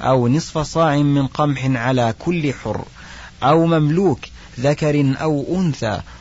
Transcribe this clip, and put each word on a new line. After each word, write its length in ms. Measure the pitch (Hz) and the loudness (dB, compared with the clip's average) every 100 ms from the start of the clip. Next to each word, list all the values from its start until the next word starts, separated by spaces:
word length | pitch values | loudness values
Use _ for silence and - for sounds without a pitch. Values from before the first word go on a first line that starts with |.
أو 280 | - 131 120 | 0 2 4
نصف 300 | 143 - 160 | 2 0 -4
صاع 380 | 147 165 165 143 | -2 0 2 4
من 300 | 147 143 135 | 2 2 0
قمح 380 | - 147 131 | 0 -2 0
على 500 | 131 127 120 131 117 110 | -2 -2 0 0 0 -2
كل 340 | - 175 147 | -2 -2 -2
حر، 320 | 120 110 98 - - - - - - | -4 -6 -6 -8 -16 -20 -18 -18 -2
أو 240 | 127 160 165 | 2 4 4
مملوك، 540 | 165 151 160 196 131 - - - - | 2 2 2 2 0 -6 -18 -16 -4
ذكر 540 | 131 147 156 147 139 135 | -2 0 0 2 2 0
أو 260 | 160 147 - 180 | -2 -2 -2 -2
أنثى، 400 | 180 135 113 90 - - | 0 -2 -4 -4 -8 -16